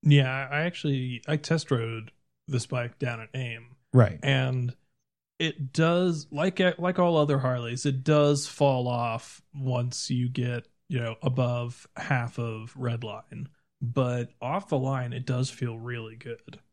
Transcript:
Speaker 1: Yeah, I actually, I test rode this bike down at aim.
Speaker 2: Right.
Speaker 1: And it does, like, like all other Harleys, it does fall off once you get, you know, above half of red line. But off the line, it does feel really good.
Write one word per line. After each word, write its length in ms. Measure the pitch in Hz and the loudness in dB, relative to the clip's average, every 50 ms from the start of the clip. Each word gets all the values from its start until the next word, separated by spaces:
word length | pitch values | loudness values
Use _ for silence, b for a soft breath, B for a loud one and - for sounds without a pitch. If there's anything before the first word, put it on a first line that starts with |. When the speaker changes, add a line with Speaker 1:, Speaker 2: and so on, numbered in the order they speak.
| - | 8
Speaker 1:
Yeah, 460 | 156 143 143 135 131 131 135 139 131 | 8 8 8 8 6 0 -2 -4 -2
I 120 | 143 147 | -2 -2
actually, 600 | 156 175 175 - - 151 139 131 127 127 123 117 - | -2 -2 -4 -4 -2 -2 0 0 -2 -4 -6 -8 -4
I 100 | - 151 | -2 -4
test 340 | 151 - - 165 160 - - 139 | -2 0 0 0 0 0 0 0
rode 400 | 120 117 113 113 113 110 113 _ _ _ _ _ _ _ | 0 0 -2 -6 -8 -10 -14 _ _ _ _ _ _ _
this 200 | - 143 123 117 | -4 -4 -4 -2
bike 340 | - - 127 120 120 - _ | -2 -4 -4 -4 -6 -6 _
down 200 | - 123 120 113 | -4 -4 -4 -6
at 100 | 113 110 _ | -10 -10 _
aim. 400 | 131 131 120 117 113 117 120 127 _ _ _ - | -6 -6 -6 -8 -10 -12 -18 -20 _ _ _ 6
Speaker 2:
Right. 280 | 127 120 - - - - | 6 6 6 4 -2 0
Speaker 1:
And 540 | 143 135 135 131 131 127 127 123 120 123 _ _ _ _ _ _ _ _ _ _ _ _ _ | 2 2 2 2 0 0 -2 -2 -4 -6 _ _ _ _ _ _ _ _ _ _ _ _ _
it 320 | 160 160 - - 147 131 - | -4 -4 -2 -4 -8 -6 0
does, 560 | - 160 165 170 175 185 185 170 156 147 _ | 2 2 4 4 4 2 2 0 -2 -4 _
like, 300 | - 143 160 190 185 - 185 180 170 - | -4 0 0 0 2 2 2 2 2 2
like 220 | 170 180 180 180 | -2 -2 2 4
all 160 | 180 175 170 | 4 4 6
other 220 | 156 151 147 147 135 | 4 4 4 4 2
Harleys, 460 | 131 131 127 123 120 117 120 127 - | 2 0 -2 -2 -4 -6 -6 -2 0
it 180 | 147 139 131 131 | 0 0 0 2
does 420 | - 156 147 147 147 147 143 143 | 4 6 6 6 6 4 2 0
fall 400 | - - - 147 139 135 127 123 | -6 -2 2 4 4 4 4 0
off 560 | 123 123 120 120 117 113 113 - - - - _ _ _ | 0 0 0 0 -2 -4 -6 -8 -12 -20 -20 _ _ _
once 580 | 147 135 131 127 123 120 123 123 - - - | -6 -4 -2 0 0 0 -2 -4 -6 -4 -2
you 180 | 135 123 123 123 | 0 0 0 0
get, 400 | 123 123 123 123 123 120 - _ _ _ _ _ | -2 -2 -2 -2 -4 -6 -8 _ _ _ _ _
you 120 | 170 127 | -4 -4
know, 160 | 120 113 113 - - | -2 -4 -6 -2 -2
above 680 | 135 127 127 127 120 120 120 120 120 123 - - - _ | -2 2 2 0 0 0 -2 -4 -6 -10 -14 -20 -20 _
half 420 | - - - 143 127 117 117 - - | -12 -2 0 0 0 0 -4 -6 -6
of 380 | 120 117 113 110 110 113 - | -6 -6 -6 -8 -12 -14 -12
red 260 | 131 127 120 120 117 120 | -6 -4 -4 -4 -4 -6
line. 460 | 110 101 110 - _ - 104 - - _ _ _ _ _ _ - | -8 -10 -12 -14 _ -12 -12 -12 -12 _ _ _ _ _ _ -6
But 480 | 120 120 139 131 123 123 123 120 - _ _ | -4 0 0 0 2 0 -2 -4 -6 _ _
off 280 | - 123 147 190 196 - | -6 -4 -4 -4 -4 -2
the 100 | - 139 | -2 0
line, 340 | 131 131 135 131 123 120 120 | 0 0 -2 -2 -4 -4 -6
it 140 | 127 127 | -8 -4
does 240 | - 135 123 127 131 | -2 0 0 0 -2
feel 280 | - - 131 120 113 113 | -4 -6 -6 -6 -6 -8
really 360 | 113 123 123 117 113 110 113 | -8 -8 -8 -8 -10 -12 -14
good. 460 | 117 120 156 156 - _ - - - _ _ | -16 -12 -14 -14 -14 _ -20 -20 -20 _ _